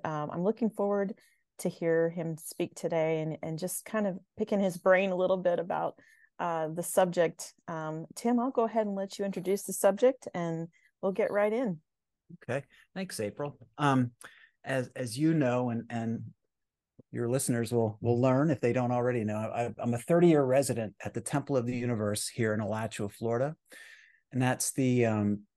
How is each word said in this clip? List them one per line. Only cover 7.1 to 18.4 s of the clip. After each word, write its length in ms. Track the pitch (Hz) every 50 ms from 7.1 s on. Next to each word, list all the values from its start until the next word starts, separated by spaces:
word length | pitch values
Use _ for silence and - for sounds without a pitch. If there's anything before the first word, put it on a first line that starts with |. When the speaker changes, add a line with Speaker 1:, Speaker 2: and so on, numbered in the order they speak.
| 175 180 165 151 170 - - - - _ - -
Speaker 1:
Um, 380 | 170 160 156 156 156 160 165 - -
Tim, 240 | - - 233 247 240
I'll 100 | 233 269
go 140 | 262 - 226
ahead 220 | 220 - 233 214
and 100 | 208 196
let 220 | 196 196 196 - -
you 80 | 196
introduce 380 | 196 190 190 175 185 196 202 -
the 100 | - 190
subject, 520 | - - 202 196 202 254 254 269 - - - -
and 360 | 180 170 165 165 160 165 170 _ _ _ _ _ - -
we'll 100 | 196 185
get 180 | - 208 -
right 220 | - 202 208 214 214
in. 280 | 233 262 220 175 151 _ _ _ _ _ _ _ _ _ - 165 - -
Speaker 2:
Okay. 220 | - 123 139 - _ _ - - _ -
Thanks, 260 | 185 190 185 - -
April. 380 | 107 104 101 - 147 147 139 - - _ _
Um, 360 | - 147 143 135 131 127 123 - _ - - - - - _ _ _ -
as, 240 | - 135 131 123 - -
as 220 | 131 131 120 107 127
you 160 | 151 160 165
know, 340 | 156 139 127 131 127 127 123
and, 160 | 117 117 113 -
and 320 | 120 117 113 113 113 113 113 110 - _ _ _ _ _ _ _ _ _ _ _ _ _ - - -
your 160 | 117 120 117
listeners 440 | 123 135 - - 127 117 117 107 120
will, 260 | 117 113 107 104 -
will 180 | - 117 120 120
learn 320 | 127 131 127 131